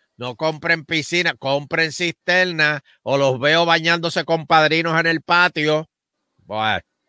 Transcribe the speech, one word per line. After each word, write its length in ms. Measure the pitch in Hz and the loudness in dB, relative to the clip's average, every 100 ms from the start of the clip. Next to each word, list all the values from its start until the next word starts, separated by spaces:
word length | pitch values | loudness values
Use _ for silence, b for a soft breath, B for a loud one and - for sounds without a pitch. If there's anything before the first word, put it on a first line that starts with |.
| _ - | _ -14
no 200 | 123 117 | -12 -4
compren 480 | 160 156 165 165 | -4 -4 -2 -4
piscina, 500 | 143 160 - 175 170 | -2 -6 -2 -2 -2
compren 560 | 123 135 143 139 165 160 | -4 -4 -4 -2 -4 -4
cisterna, 920 | - 175 - - 180 185 165 151 147 b b | -4 -6 -6 -2 0 0 0 0 0 b b
o 160 | - 139 | -4 0
los 220 | 139 131 | 0 0
veo 260 | 143 165 170 | 2 2 4
bañándose 580 | 165 165 170 165 180 | 2 2 0 -2 -4
con 220 | 156 165 147 | -2 -2 2
padrinos 520 | 160 156 160 165 165 | 4 4 2 0 0
en 80 | 165 | 0
el 140 | 160 | -2
patio. 640 | - 175 175 160 151 151 160 _ _ _ _ _ - | 0 2 2 0 0 -2 -4 _ _ _ _ _ -10
Bueno. 340 | 107 110 95 - _ | -2 0 -2 -6 _